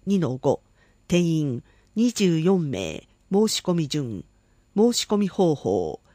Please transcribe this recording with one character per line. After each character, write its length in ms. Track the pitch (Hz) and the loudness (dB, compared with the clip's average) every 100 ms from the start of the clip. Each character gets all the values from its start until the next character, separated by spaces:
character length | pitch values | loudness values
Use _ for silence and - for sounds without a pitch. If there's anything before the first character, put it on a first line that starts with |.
| - | -2
二 100 | 196 | 0
の 200 | 147 127 | 0 -2
五。 240 | 143 110 _ _ _ _ - | 0 -2 _ _ _ _ -2
定 120 | 175 | 0
員 440 | 175 160 147 120 - _ _ 214 | 2 0 -2 -4 -10 _ _ 0
二 160 | 240 | 0
十 280 | 226 190 160 | 2 2 2
四 300 | 165 196 151 | 2 2 0
名、 380 | 98 85 76 - _ - | -4 -6 -8 -14 _ -4
申 160 | 190 220 | 0 0
し 140 | - | 0
込 140 | - 175 | -2 -2
み 120 | 143 | -2
順。 380 | 151 127 98 - _ _ _ _ 202 | -4 -6 -8 -12 _ _ _ _ 2
申 180 | 233 | 2
し 120 | 233 - | 2 -2
込 120 | 208 | 0
み 100 | 196 | 0
方 280 | - 175 147 | 2 2 2
法、 440 | - 95 80 - _ | 0 -2 -2 -8 _